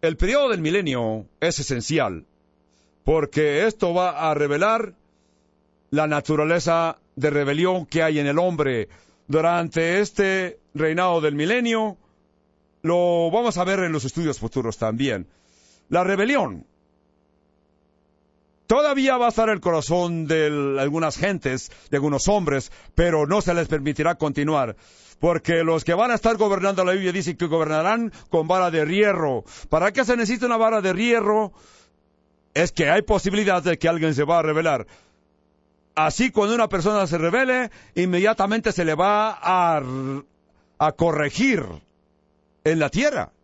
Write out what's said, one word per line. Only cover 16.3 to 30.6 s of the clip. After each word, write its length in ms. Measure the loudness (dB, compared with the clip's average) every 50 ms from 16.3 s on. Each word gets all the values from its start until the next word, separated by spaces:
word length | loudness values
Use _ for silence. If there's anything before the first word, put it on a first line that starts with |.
| 0 0 -2 -2 -6 -12 -16 _ _ _ _ _ _ _ _ _ _ _ _ _ _ _ _ _ _ _ _ _ _ _ _ _ _ _ _ _ _ _ _ _ _ _ _ _ _ _ _ _
Todavía 500 | 2 2 2 2 0 0 0 0 2 2
va 100 | 2 0
a 20 |
estar 200 | 2 2 0 0
el 120 | 0 -2
corazón 640 | 0 -2 -2 0 -2 -2 -2 -2 0 -2 -4 -6 -4
de 220 | -2 0 0 2 0 0 -2 -4 -2 -2 -2
algunas 380 | -2 -2 -2 -2 -2 -4 -2 -2
gentes, 540 | -2 -2 -2 -2 -4 -4 -6 -6 -8 -12 -20 -20 -10 -4
de 60 | -4 -2
algunos 300 | 0 0 -2 0 0 0
hombres, 440 | 0 0 0 0 -2 -2 -4 -8 -16 -20 -20 -6 0
pero 320 | 0 2 2 2 2 2 2
no 120 | 0 0
se 120 | 0 0 0
les 140 | -2 -2 -2
permitirá 480 | -4 -4 -2 -4 -4 0 0 -2 0
continuar, 600 | 0 -4 -4 -2 -2 -2 0 0 0 0 -2 -6 -12 _ _ _ _ -20 -20 -10 _
porque 440 | 0 0 0 0 0 0 0 2 2
los 200 | 2 0 0 0
que 100 | 0 0
van 160 | 2 2 0
a 60 | 0
estar 200 | 0 2 0 2
gobernando, 480 | 2 2 2 2 0 0 -2 0 0 0
la 100 | 0 0
Biblia 180 | 0 0 -2
dice 260 | -2 -2 -4 -4 -4 -4
que 80 | -4
gobernarán 680 | -2 0 0 0 0 0 0 0 0 0 0 -2 -6 -8 -12 -10 -2
con 160 | 0 0 2 2
vara 240 | 2 2 2 2
de 120 | 2 0 -2 0
hierro. 560 | 2 2 2 2 2 0 0 -2 -2 -4 -6 -10 -20 -20 -6 -2
¿Para 240 | 0 2 2 2 2
qué 100 | 0 0
se 140 | 0 0 0
necesita 300 | 0 -2 -2 -2 0 0
una 100 | 2
vara 240 | 2